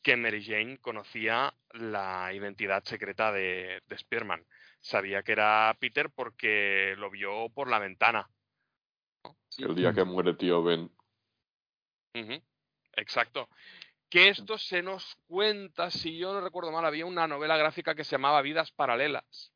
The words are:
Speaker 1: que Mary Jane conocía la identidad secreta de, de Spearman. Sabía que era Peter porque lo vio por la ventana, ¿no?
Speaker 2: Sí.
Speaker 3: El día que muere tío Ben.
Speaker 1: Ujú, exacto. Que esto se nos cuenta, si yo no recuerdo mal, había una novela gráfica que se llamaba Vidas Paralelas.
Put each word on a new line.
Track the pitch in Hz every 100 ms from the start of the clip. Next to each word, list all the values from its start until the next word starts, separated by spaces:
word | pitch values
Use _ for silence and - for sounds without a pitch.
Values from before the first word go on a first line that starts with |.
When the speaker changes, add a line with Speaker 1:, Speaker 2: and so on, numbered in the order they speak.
Speaker 1:
que | - 123
Mary | 117 107
Jane | 104 107 113 135
conocía | 123 110 101 113 110 117 139 _ _
la | 117 113 104 95 92 92
identidad | 98 101 98 101 98
secreta | - 113 101 95 110
de, | 101 92 92 92 92 _
de | 101
Spearman. | - 113 107 85 _ - - _
Sabía | - 110 98 98
que | -
era | 107 107 107 110 113
Peter | 123 143 151
porque | - 123 - 117 104 101 98 98 98
lo | 101
vio | 98 98 104 117 127
por | 131
la | 113
ventana, | 98 95 113 113 - _ _ _ _ _ _ _ _ _
¿no? | - - _
Speaker 2:
Sí. | -
Speaker 3:
El | - 85
día | 87
que | 101
muere | 92 90 90
tío | 85 90 87
Ben. | 85 85 85 _ _ _ _ _ _ _ _ _ _ _ _ 120
Speaker 1:
Ujú, | 107 143 _ _ _ _ _ -
exacto. | 107 - 120 143 120 _ - - - _ _
Que | 175 190
esto | 196 202 214
se | - 180
nos | 185 190 - - _
cuenta, | 175 214 208 190 - 175
si | - 170 165
yo | 185
no | 196
recuerdo | 180 180 170
mal, | 160 165
había | 151 170
una | 175 165
novela | 143 151 160
gráfica | 156 165 165 156
que |
se | 151
llamaba | 139 139 151
Vidas | 139 160 160
Paralelas. | - 139 120 147 139 _ - -